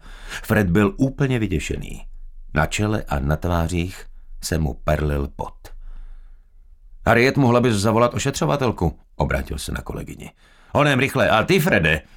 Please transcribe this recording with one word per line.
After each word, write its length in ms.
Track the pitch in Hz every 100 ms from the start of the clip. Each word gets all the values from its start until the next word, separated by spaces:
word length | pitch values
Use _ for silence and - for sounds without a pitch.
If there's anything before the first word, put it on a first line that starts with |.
| - - - -
Fred 260 | - 104 95
byl 240 | 85 101 -
úplně 420 | 131 - 123 127
vyděšený. 640 | 104 80 - 53 - - - - - - -
Na 120 | 69 78
čele 380 | - 107 107
a 160 | - 71
na 160 | 69 76
tvářích 680 | 87 87 82 87 90 - - - - -
se 140 | - 80
mu 160 | 76
perlil 560 | - - 76 73 71 69 -
pot. 220 | - - - - - - - - - - - - - - - - -
„Harriet, 300 | 113 127 151
mohla 240 | 127 120
bys 140 | 123 104
zavolat 380 | 104 110 120
ošetřovatelku?“ 880 | 131 139 - 156 143 127 - 82 - - -
obrátil 420 | 69 67 69 69
se 140 | -
na 100 | -
kolegyni. 500 | - - - - - - _ _ -
„Honem, 260 | 131 147 131
rychle, 300 | 131 135 98
a 140 | 110
ty, 160 | 107 185
Frede?“ 420 | 151 104 80 78 -